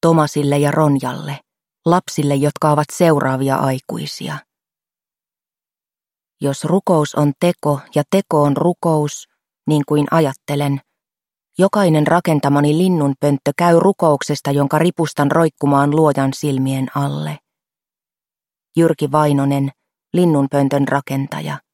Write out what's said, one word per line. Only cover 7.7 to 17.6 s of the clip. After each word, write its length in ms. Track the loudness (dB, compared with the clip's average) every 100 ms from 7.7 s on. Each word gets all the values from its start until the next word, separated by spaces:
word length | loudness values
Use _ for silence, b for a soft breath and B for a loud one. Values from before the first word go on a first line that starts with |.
| -4 -4 -4
ja 80 | -2
teko 340 | -2 0 0
on 140 | 2 2
rukous, 680 | 0 0 -2 0 -2 -6 -20 _ _ _ -2
niin 160 | -2 0
kuin 200 | 0 0
ajattelen, 720 | 0 0 -2 -8 -4 -2 -4 _ _ _ _ _ _ _ 0
jokainen 500 | 2 2 2 2 2
rakentamani 680 | 2 2 0 2 2 2 2
linnunpönttö 760 | 2 2 0 0 -2 0 -2 0
käy 220 | 4 4
rukouksesta, 720 | 4 2 2 2 -2 -6 -2
jonka 280 | -2 0 2
ripustan 520 | 0 0 -6 -2 0
roikkumaan 600 | 2 0 _ 0 2 2
luojan 420 | 2 2 2 -2
silmien 540 | -2 -4 -2 -2 -4 -4 -4
alle. 440 | -4 -4 -8 -10 _ _